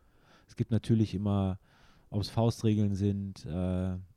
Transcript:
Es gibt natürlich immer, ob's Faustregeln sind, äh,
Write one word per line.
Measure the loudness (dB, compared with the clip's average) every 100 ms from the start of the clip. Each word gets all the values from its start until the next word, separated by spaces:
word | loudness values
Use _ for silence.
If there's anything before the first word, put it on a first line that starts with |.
| _ _ _ -20 _
Es | -6
gibt | 0
natürlich | 0 2 2 2
immer, | 0 0 2 0 -2 _ _ -20 _ -8
ob's | -6 -4
Faustregeln | 0 0 2 2 2 2
sind, | 2 0 0 -4 -10 -8
äh, | -4 -2 -2 -2 -6 -10